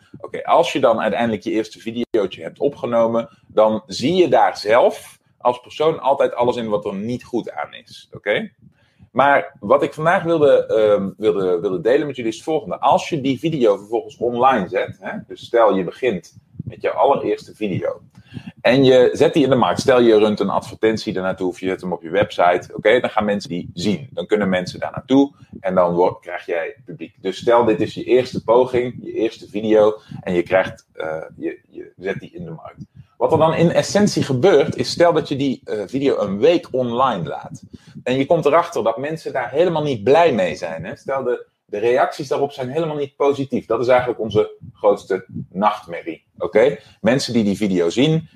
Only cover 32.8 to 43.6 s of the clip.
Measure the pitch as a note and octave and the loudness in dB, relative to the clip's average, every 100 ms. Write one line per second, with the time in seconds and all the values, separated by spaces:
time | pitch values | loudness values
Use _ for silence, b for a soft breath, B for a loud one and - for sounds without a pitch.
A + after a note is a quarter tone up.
32.8 | - b b b A#2+ D#3 D#3+ D#3 E3 D3 | -20 b b b 0 2 2 2 2 2
33.8 | - G3+ G#3 D#3+ C3 B2+ F#3 C#3+ D#3 - | 0 2 2 0 -2 2 4 4 2 -2
34.8 | B2 - E3+ D#3 D3+ C3+ C#3 - - G#2+ | -4 2 2 2 -2 -4 -4 -4 -6 -8
35.8 | F#2+ C3+ C#3 G2+ G2+ G2+ D3+ E3+ - C3 | -6 -2 0 0 -2 2 2 2 0 -4
36.8 | A#2+ A#2 C3 G2 C#2+ C#2+ - - - B | -2 0 0 -2 -6 -10 -12 -18 -20 B
37.8 | B B - C3 C#3 E3+ D3+ D#3+ - B2+ | B B -4 -2 0 2 4 2 2 -2
38.8 | A2 B2 D3 D#3+ D3 C3 A#2 C#3+ F3+ D#3 | -2 -2 -6 -8 -8 -8 -4 0 0 0
39.8 | D3+ A#2 G2 D#3 E3+ A2 F2 D2+ E2+ D#2+ | -4 -2 2 4 4 2 -2 -4 -8 -10
40.8 | F#2 - - C3+ B2 A#2 - _ - G2+ | -12 -12 -6 -4 -4 -6 -8 _ -10 -2
41.8 | A#2 C3 F3 - C3+ C#3 C#3 - B2+ D#3 | 0 2 0 -2 -4 -2 -4 -6 -8 -6
42.8 | D#3+ D3+ C#3 - C#3+ C#3 C3+ A2 | -4 -6 -8 -2 0 0 -2 -4